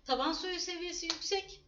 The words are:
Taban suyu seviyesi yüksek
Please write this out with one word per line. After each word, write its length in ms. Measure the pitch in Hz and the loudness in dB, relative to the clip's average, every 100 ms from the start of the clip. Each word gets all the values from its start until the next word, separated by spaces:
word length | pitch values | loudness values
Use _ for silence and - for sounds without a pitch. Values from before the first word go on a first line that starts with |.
Taban 280 | - 254 277 | 0 4 4
suyu 280 | 320 370 349 | 2 0 -2
seviyesi 460 | 339 349 349 330 330 | -2 -4 -4 -2 -2
yüksek 540 | 330 - 392 381 - | -2 0 0 0 -10